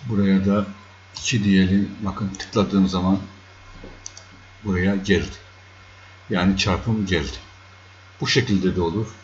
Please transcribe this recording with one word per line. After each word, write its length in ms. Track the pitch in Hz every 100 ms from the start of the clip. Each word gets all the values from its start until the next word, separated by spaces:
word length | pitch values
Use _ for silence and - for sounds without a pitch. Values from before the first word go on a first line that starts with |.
buraya 420 | 123 107 98 95 95
da 200 | 101 101 - - - - -
iki 260 | - 117
diyelim. 480 | 101 95 92 98 101 -
Bakın 280 | 104 92 101
tıkladığım 580 | - - 110 95 98 95
zaman 320 | 92 92 98 - - - - - - - - - - - - - -
buraya 320 | 104 92 95 98
geldi. 400 | 95 90 80 - - - - - - - - - -
Yani 280 | 98 92 95
çarpım 480 | 104 90 - 110 98
geldi. 320 | 87 71 - - - - - - - - -
Bu 60 | 131
şekilde 480 | 139 117 98 92 90
de 60 |
olur. 260 | 85 85 113 -